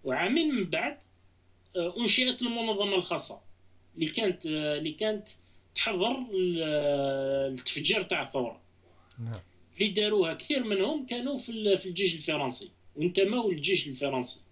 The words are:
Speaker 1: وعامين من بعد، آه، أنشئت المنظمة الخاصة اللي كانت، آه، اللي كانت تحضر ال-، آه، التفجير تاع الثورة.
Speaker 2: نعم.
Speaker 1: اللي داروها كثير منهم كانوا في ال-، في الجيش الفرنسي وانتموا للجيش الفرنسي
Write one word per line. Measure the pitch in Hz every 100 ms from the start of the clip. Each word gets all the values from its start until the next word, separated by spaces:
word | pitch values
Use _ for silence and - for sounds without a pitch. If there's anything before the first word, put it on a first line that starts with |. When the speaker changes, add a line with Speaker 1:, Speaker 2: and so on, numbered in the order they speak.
Speaker 1:
وعامين | 131 131 185 302 311
من | 247
بعد، | 175 160 254 294 _ _ _ _ _ _ _ 185
آه، | 170 220
أنشئت | 226 247 254 247
المنظمة | 240 233 226 196 202
الخاصة | 190 175 160 - - - - - - -
اللي | 165 156
كانت، | - 214 180 160
آه، | 151 151 147
اللي | 160
كانت | 156 214 214 - - _ - _
تحضر | - 226 185 214 262 240
ال-، | 190 180 170
آه، | 156 151 147 143 139 135 135 139 135
التفجير | 131 - 147 147 220
تاع | 180 165
الثورة. | 135 139 117 - _ _ _ - _ -
Speaker 2:
نعم. | 117 107 - - - -
Speaker 1:
اللي | 214
داروها | 185 208 214 165
كثير | 156 - 285
منهم | 226 196 208 311 254
كانوا | 240 254 277
في | -
ال-، | 226 208 185
في | 185
الجيش | 175 190
الفرنسي | 165 151 151 135 123 - _ - 143
وانتموا | 175 185 196 247 220
للجيش | 156 151 190 147
الفرنسي | 127 139 131 123 - -